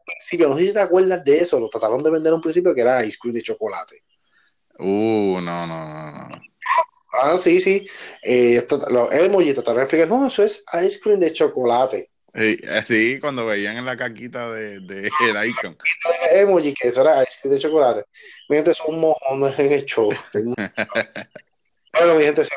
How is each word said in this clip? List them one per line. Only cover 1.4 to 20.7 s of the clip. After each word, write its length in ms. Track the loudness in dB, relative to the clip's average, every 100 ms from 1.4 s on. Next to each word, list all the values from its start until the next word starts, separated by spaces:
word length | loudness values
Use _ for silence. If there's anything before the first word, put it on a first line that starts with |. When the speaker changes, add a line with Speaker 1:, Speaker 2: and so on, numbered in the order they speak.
| 4 0
Speaker 1:
lo 100 | -2
trataron 340 | -2 -2 0
de 80 | 0
vender 180 | 0 2
en 60 | 0
un 60 |
principio 340 | 0 0 2 2
que 60 |
era 220 | 2 2 0
ice 120 | -6
cream 140 | -6
de 80 | -6
chocolate. 600 | -6 -6 -6 -8 -14 -18 _ _ _ _ _ _ _ -8
Speaker 2:
Uh, 600 | -2 0 2 2 0 -2
no, 240 | -4 -6 -6
no, 20 |
no, 440 | -8 -10 -12 -14
no. 180 | -16 -18 -20 -20 _ -4 -2 -2 _ _
Speaker 1:
Ah, 240 | -2 2 2
sí, 240 | 4 4
sí. 260 | 4 0 -2 -16 -18 -10
Eh, 360 | 0 4 4 4
esto, 280 | 2 -2 0
los 220 | 0 2
emojis 400 | 2 4 4 2
trataron 240 | 0 0 0
de 60 |
explicar, 260 | 2 2 2
"No, 180 | 2 0
eso 160 | 2
es 220 | 0 0 -6 -2 -2
ice 140 | 0
cream 200 | 0 2
de 120 | 2
chocolate". 800 | 2 0 0 0 2 2 -2 -8 _ _
Speaker 2:
Sí, 240 | -2 0 0
eh, 220 | -2 -4 0
sí, 340 | 2 0 0
cuando 240 | -4 -4 -4
veían 320 | -4 -4 -6
en 80 | -8
la 100 | -8
caquita 560 | -8 -10 -14 -12 -10
de, 300 | -10 -12 -14
de 280 | -14 -8 -6 -4
el 260 | -2 -2 -4
icon. 300 | -6 -10 -10 -8 -6 -4 -2 2
Speaker 1:
Emoji, 400 | 2 4 2 0
que 160 | -2 -2
eso 100 | 0
era 240 | 2 2
ice 140 | 0 -2
cream 140 | -2 -2
de 60 |
chocolate. 420 | 0 2 2 0 -6 -16 -20 -16 -2
Mi 80 | 0
gente, 160 | 2
son 260 | 0 -2 0
mojones 580 | 0 0 -2 -2 -2 0
en 140 | 2
el 140 | 0 -2
show. 240 | 0 0 -2 -6
Speaker 2:
<laughs> 960 | -6 -4 -4 -6